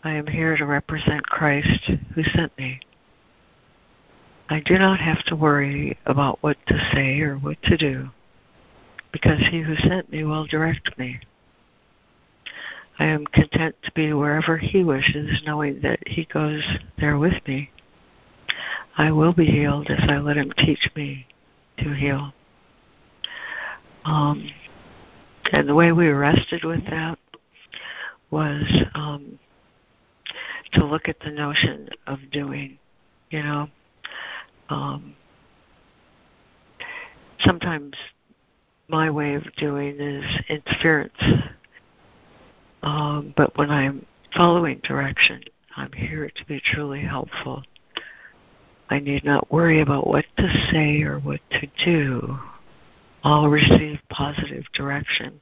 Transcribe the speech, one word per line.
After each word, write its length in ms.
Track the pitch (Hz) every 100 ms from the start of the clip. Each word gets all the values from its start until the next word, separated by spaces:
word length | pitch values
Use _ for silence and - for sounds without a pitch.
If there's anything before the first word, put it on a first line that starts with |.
I 80 | 160
am 140 | 156 147
here 280 | 156 160 151
to 100 | 147
represent 600 | 143 - 156 - 147 -
Christ 640 | - 156 143 147 - - - - -
who 80 |
sent 340 | 156 - 165 -
me. 220 | 135 131 - _ _ _ _ _ _ _ _ _ _ _ _ _ _ _ -
I 120 | 156
do 160 | 147 185
not 220 | 190 190
have 240 | 160 156 -
to 100 | 160
worry 600 | 156 143 139 143 147 - -
about 360 | 135 139 -
what 160 | 151 147 -
to 220 | 147 -
say 260 | 143 135 139
or 180 | 151 139
what 240 | 143 156
to 140 | - 165
do, 320 | 151 131 131 - _ _ _ _ _ - - - _
because 280 | - - 151 -
he 80 | 165
who 140 | 156 151
sent 360 | - 185 -
me 120 | 156
will 240 | 156 156 151
direct 500 | 156 160 131 - -
me. 220 | 127 123 - _ _ _ _ _ _ _ _ _ _ _ - - - - - -
I 80 | 151
am 200 | 156 147
content 480 | - 147 - 160 -
to 80 | -
be 220 | - 156
wherever 440 | 147 147 151 160 160
he 260 | 160 196
wishes, 580 | 175 135 139 147 147 151 156
knowing 360 | 151 147 139
that 260 | 143 - -
he 180 | - 160
goes 380 | 151 151 151 151 - - -
there 200 | 151 147
with 280 | 160 175 -
me. 220 | 131 143 _ _ _ _ _ _ _ - - - - - -
I 140 | 151
will 220 | 156 160
be 120 | 170 156
healed 440 | 147 147 143 147
as 200 | 143 -
I 80 | 143
let 200 | 147 147
him 140 | 139
teach 360 | - 156 147 - -
me 320 | 143 135 127 _ _ _ _ -
to 160 | 147
heal." 400 | 143 139 139 143 - _ _ _ _ _ _ _ _ - - - - - - _ - 156
Um, 440 | 156 147 147 - - - - - - - - - _ -
and 160 | 147 143
the 80 | 147
way 160 | 170
we 180 | 165 170
rested 540 | 143 143 160 - 170
with 220 | 160 165 165
that 300 | 160 160 165 _ - _ _ - - - - - - _
was, 340 | 151 151 147 143 151 -
um, 460 | 147 147 147 143 - _ _ _ _ _ _ _ _ - - - - -
to 120 | - 147
look 240 | 156 -
at 100 | 160
the 120 | 151
notion 580 | 147 147 147 - 143 143 - -
of 120 | 135 135
doing, 460 | 147 143 139 139 - _ _ _ _ _
you 100 | 156
know. 260 | 147 147 147 _ _ _ - - - - - _ -
Um, 460 | 143 143 139 - - _ _ _ _ _ _ _ _ _ _ _ _ _ _ _ _ - - - - - -
sometimes 560 | 185 175 180 156 143 135 - _ _ _ _ _ _ _ _
my 220 | 160 160
way 240 | 151 147
of 100 | 143 147 -
doing 440 | 151 143 143 143
is 240 | 143 139 143 - -
interference. 720 | 151 - - 165 151 143 - - - - - _ _ _ _ _ _ _ _ - _ _ _
Um, 500 | 147 151 147 147 147 147
but 220 | 143 -
when 140 | 147
I'm 340 | 147 135 139 - _ _ -
following 440 | 175 175 165 131
direction, 600 | - 139 139 135 - - - _ _ -
I'm 160 | 135
here 380 | 131 117 156 147
to 160 | - -
be 140 | 143
truly 420 | - - 147 139
helpful. 600 | - 139 - - 131 131 135 _ _ - - - - _ _ _ _ _ -
I 80 | 143
need 240 | 143 139
not 280 | 143 143 -
worry 300 | 156 165 156
about 260 | 147 143 -
what 180 | - - -
to 300 | 185 - -
say 300 | 165 151 151
or 180 | 151 143
what 220 | 143 143 _
to 160 | - 143 -
do. 540 | - 165 139 123 - 131 - - - - - _ _ _
I'll 260 | 147 151 151
receive 500 | 151 147 - 151 147 _
positive 540 | - 143 143 147 135 -
direction. 680 | - 139 143 147 - 139 151